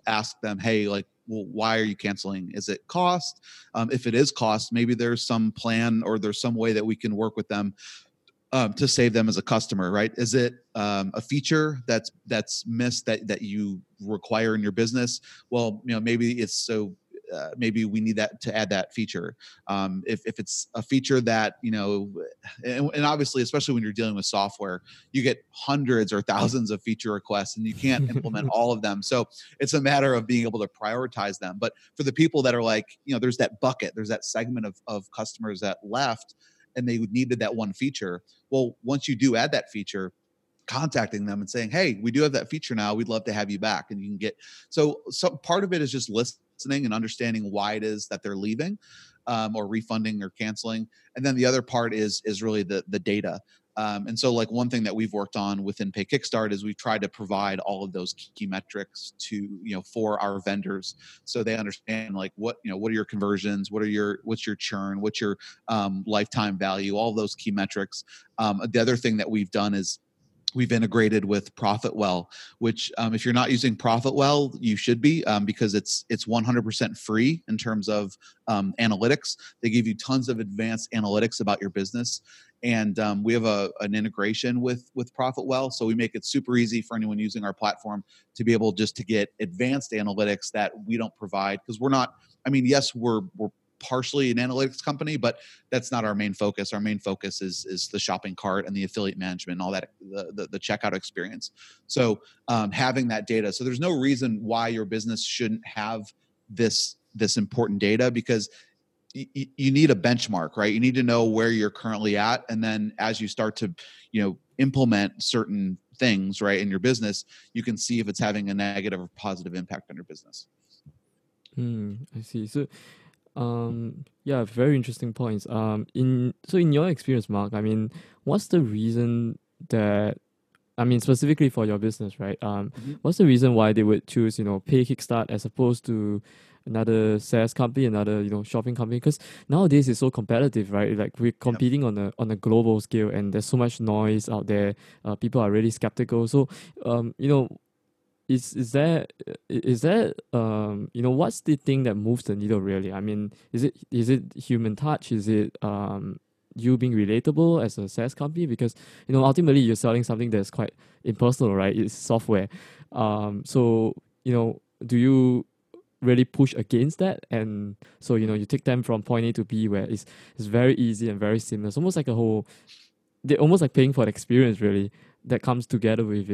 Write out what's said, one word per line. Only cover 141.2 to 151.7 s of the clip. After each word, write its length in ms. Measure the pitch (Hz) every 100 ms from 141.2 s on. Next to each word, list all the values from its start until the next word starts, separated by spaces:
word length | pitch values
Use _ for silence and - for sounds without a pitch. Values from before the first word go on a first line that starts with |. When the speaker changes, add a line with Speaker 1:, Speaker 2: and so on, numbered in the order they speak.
| 120
Speaker 1:
Yep. 140 | -
Speaker 2:
competing 440 | 127 113 127 143
on 120 | 127 104
a, 160 | 101 -
on 120 | 113
a 60 | 104
global 440 | 107 113 113 110
scale, 260 | - 113 107
and 240 | 98 101
there's 140 | 101 107
so 100 | 127
much 240 | 120 -
noise 480 | 110 107 107 107 104
out 180 | 110 101
there. 280 | 104 101 101 - - 107
Uh, 100 | 104
people 240 | 120 127
are 100 | 104
really 200 | 104 113
skeptical. 580 | - 113 - 120 117 117
So, 200 | 143 131 - - -
um, 300 | - 120 117 -
you 120 | 139
know, 200 | 139 123 - _ _ _ _ _ _ -
is, 100 | 131 - 143
is 60 | 117 135
there, 220 | 160 165 - - -
i-, 60 | - - - -
is 80 | 120 156
there, 200 | 220 - - -
um, 440 | 120 113 107 107 104 104 117
you 60 |
know, 100 | 123 131
what's 200 | 196 - -
the 80 | 147
thing 140 | -